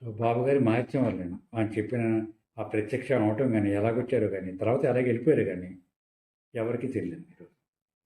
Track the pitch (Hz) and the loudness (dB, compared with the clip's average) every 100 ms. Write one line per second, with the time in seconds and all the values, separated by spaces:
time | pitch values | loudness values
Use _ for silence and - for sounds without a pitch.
0 | 117 104 117 123 127 139 117 117 120 139 | -12 -2 0 2 2 4 4 2 2 0
1 | 117 92 87 92 _ 117 107 110 101 120 | 0 0 -6 -8 _ -2 -2 -2 -2 0
2 | 113 110 110 - _ - 101 107 107 123 | 0 0 -2 -12 _ -10 -4 -2 -2 -4
3 | - 123 107 110 127 110 101 101 113 117 | 0 2 2 2 2 2 2 2 0 0
4 | 123 120 104 95 92 95 110 127 143 120 | 0 0 0 -2 -8 -2 0 2 2 2
5 | 127 117 160 127 95 90 90 90 _ _ | 2 2 4 4 2 -4 -8 -14 _ _
6 | _ _ _ _ _ 120 113 120 127 104 | _ _ _ _ _ -6 -4 -4 -4 -4
7 | 90 165 - - - _ _ _ _ _ | -6 -10 -16 -20 -20 _ _ _ _ _